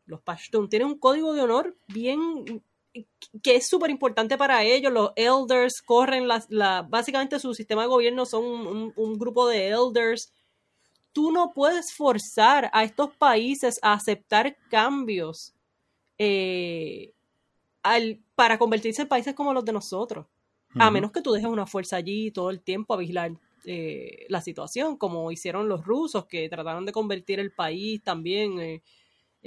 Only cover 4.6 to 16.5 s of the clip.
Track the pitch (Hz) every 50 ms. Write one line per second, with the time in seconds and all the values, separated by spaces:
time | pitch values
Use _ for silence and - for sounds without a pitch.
4.6 | 208 220 247 277 262 269 247 233 208 - - - 226 240 262 269 269 233 254 254
5.6 | 247 254 247 - - - 240 240 262 262 262 262 247 240 226 226 214 - 214 214
6.6 | 202 196 185 185 170 160 214 233 226 - 262 269 269 269 294 277 285 254 226 -
7.6 | 214 - 220 214 233 247 254 247 240 240 247 254 254 240 - 226 233 240 240 233
8.6 | 220 175 202 214 220 226 - 214 220 220 220 208 240 240 220 240 247 240 233 208
9.6 | 190 196 214 233 247 254 226 240 233 226 233 220 - - _ _ _ _ _ _
10.6 | _ _ _ _ _ _ _ _ _ _ - 294 302 330 320 359 349 349 349 277
11.6 | 277 302 359 349 - - - - 302 277 233 214 - - - 226 214 240 285 285
12.6 | 240 - - 220 220 214 220 - 285 285 - - 302 277 233 220 233 254 277 269
13.6 | 277 240 240 - - 214 208 208 - 226 208 - _ - 208 214 233 277 277 _
14.6 | _ _ 226 214 220 254 277 277 262 220 208 180 165 156 160 - - - _ _
15.6 | _ _ _ _ _ _ _ _ _ _ _ - 214 208 202 196 185 185